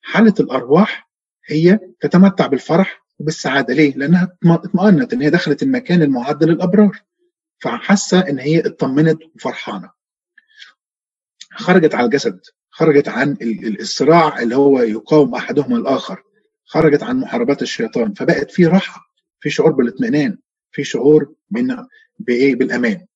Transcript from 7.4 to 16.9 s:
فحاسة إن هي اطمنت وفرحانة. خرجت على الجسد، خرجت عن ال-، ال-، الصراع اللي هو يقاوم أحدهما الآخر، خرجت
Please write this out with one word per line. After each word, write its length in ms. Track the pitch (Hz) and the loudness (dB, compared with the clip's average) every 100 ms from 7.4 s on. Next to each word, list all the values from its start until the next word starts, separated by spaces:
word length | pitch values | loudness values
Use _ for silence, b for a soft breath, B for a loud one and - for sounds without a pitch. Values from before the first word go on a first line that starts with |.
| _ _ | _ _
فحاسة 600 | - - - 196 - 185 | -10 -10 -2 -2 2 0
إن 200 | 180 135 | 0 -4
هي 200 | 135 165 | -2 0
اطمنت 600 | - - 156 135 160 156 - _ | -2 -4 -4 0 0 0 -6 _
وفرحانة. 560 | - - - 196 - _ _ _ _ _ b b b b _ _ _ _ _ _ - | -12 -10 -12 -12 -14 _ _ _ _ _ b b b b _ _ _ _ _ _ -20
خرجت 440 | - - 180 156 120 | -10 2 4 4 0
على 100 | 120 | 0
الجسد، 340 | 139 117 95 _ _ _ | 0 -2 -8 _ _ _
خرجت 380 | - 160 143 - | -2 2 2 2
عن 240 | 110 143 | -4 -4
ال-، 360 | 135 117 101 110 | -4 -6 -6 -6
ال-، 120 | 104 | -8
الصراع 580 | 107 - 139 170 156 147 | -8 -2 2 4 2 -2
اللي 140 | 117 123 | -4 2
هو 240 | 139 131 | 2 2
يقاوم 540 | 117 107 - 156 135 120 | 0 -4 0 2 2 -2
أحدهما 420 | - 135 127 120 | -4 -4 -2 -4
الآخر، 460 | 123 131 - 185 _ _ _ _ _ | -2 -4 -6 -16 _ _ _ _ _
خرجت 380 | 160 160 | 0 2